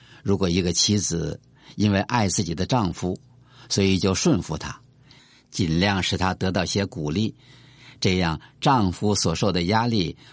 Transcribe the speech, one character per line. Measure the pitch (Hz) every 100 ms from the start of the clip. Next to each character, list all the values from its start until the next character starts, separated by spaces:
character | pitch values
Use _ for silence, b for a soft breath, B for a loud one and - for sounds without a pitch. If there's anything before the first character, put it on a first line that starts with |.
| b b
如 | - 98
果 | 92
一 | 87
个 | 90
妻 | 87 - 104
子 | - 82 80 - - B B -
因 | 104
为 | 98
爱 | - 120 101
自 | -
己 | 85
的 | 82 90
丈 | 127 95
夫， | 82 90 92 - - b b b
所 | -
以 | 98 95
就 | 95
顺 | 92 180 110
服 | 80 80
他， | 73 - _ _ b b b b b
尽 | - 90 80
量 | 101 98
使 | 90 92
他 | 92
得 | 90 92
到 | 87
些 | 85 101 98
鼓 | - 73
励， | 82 110 - b b b b b b
这 | 104 92
样 | 85 76 b b
丈 | 151 131 98
夫 | 85 104 101
所 | 92
受 | 82 107
的 | 90
压 | 87 110 120
力 | 113 80 - B